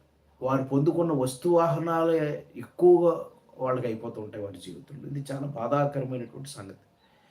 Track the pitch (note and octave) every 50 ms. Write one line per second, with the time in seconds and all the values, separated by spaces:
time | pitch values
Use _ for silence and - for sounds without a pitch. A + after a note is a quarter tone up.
0 | _ _ _ _ _ _ _ - B2 B2+ C3 C#3 - - C#3 C#3 D3+ E3+ D#3+ E3+
1 | E3+ E3 D3+ C3 B2+ C3 - - - F3 F3 E3+ E3 E3+ E3 D#3+ D#3+ E3+ E3 E3
2 | E3 E3 E3 D#3+ D3+ D3 D3 - - - - A#2+ A2+ - _ - E3+ F3+ F3 E3+
3 | F3 E3+ E3 - - - - - _ _ - - C3 B2+ B2+ B2+ A#2+ A#2 A2 G#2+
4 | A#2 A#2 G#2+ A2 G#2+ G#2 G#2+ G#2+ G2+ G2 G2 - - F#2 E2 - - - C#3+ C#3+
5 | - C#3 C#3 C#3+ C#3 - C#3 C#3 C#3+ C#3 - A2+ A#2 B2 C#3+ C#3+ C#3+ C#3 C#3+ C3+
6 | B2 B2 C3 B2 A2+ - - C#3 C#3 - - G#2+ G2 G2 F#2+ _ _ _ _ _
7 | _ _ _ _ _ _